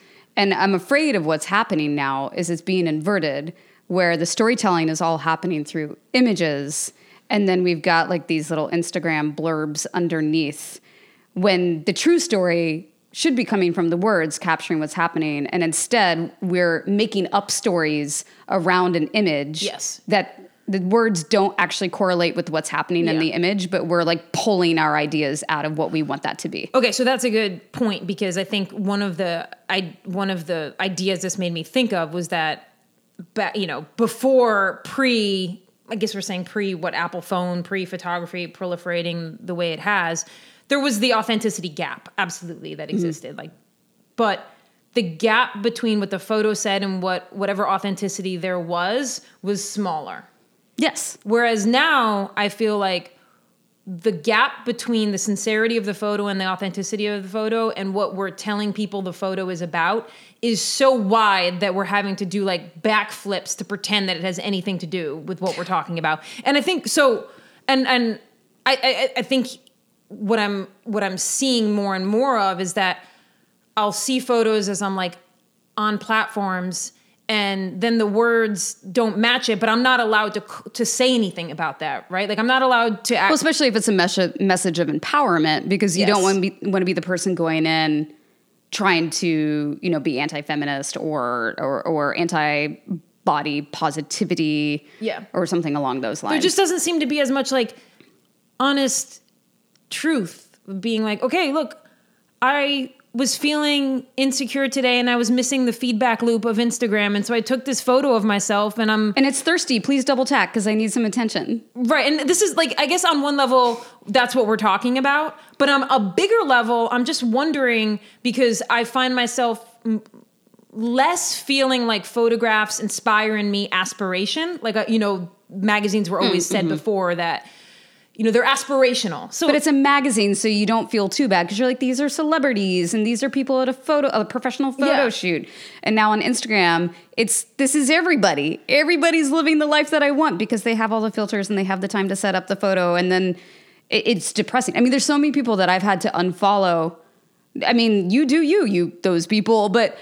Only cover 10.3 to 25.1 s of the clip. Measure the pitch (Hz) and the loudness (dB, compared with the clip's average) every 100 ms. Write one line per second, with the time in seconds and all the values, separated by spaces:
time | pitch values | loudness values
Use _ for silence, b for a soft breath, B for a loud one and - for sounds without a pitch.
10.3 | 160 147 147 - - b b b b b | 0 -2 -6 -14 -18 b b b b b
11.3 | 185 202 180 175 160 156 180 320 339 - | 0 2 2 2 0 -2 0 2 2 2
12.3 | 202 180 170 165 160 - _ _ - 320 | 0 2 2 0 -2 -8 _ _ -2 0
13.3 | 247 233 208 180 165 170 175 214 190 160 | 0 0 2 2 2 0 2 2 2 0
14.3 | - 180 160 - 160 151 - 170 160 156 | -2 -2 -2 0 -2 -2 -2 -2 0 -2
15.3 | 147 143 180 165 156 - 240 185 165 170 | -2 -2 -2 0 -2 0 2 4 2 -4
16.3 | - 190 180 175 165 - 202 214 196 175 | -6 -2 2 2 0 0 0 0 -2 0
17.3 | 202 202 - 226 175 156 151 147 - B | -2 -2 -2 0 0 0 0 -2 -6 B
18.3 | B - 190 170 180 180 170 151 220 196 | B -4 0 2 2 2 0 0 0 2
19.3 | 147 143 160 202 - - - - 190 - | 0 -4 -6 -6 -6 -10 -10 -2 0 -2
20.3 | - - _ - 190 185 226 226 175 156 | -10 -20 _ -4 -2 2 2 2 0 0
21.3 | 214 196 - 175 - 185 - 190 175 170 | 2 2 2 -2 -2 -4 0 0 2 0
22.3 | - - 156 - 151 - 175 165 160 160 | 0 -4 -4 -2 -4 -2 0 2 2 0
23.3 | - 175 202 180 185 165 175 165 170 - | 0 0 0 -2 -2 0 0 2 -2 -4
24.3 | - 220 190 170 160 156 151 147 | -2 0 2 2 2 2 0 0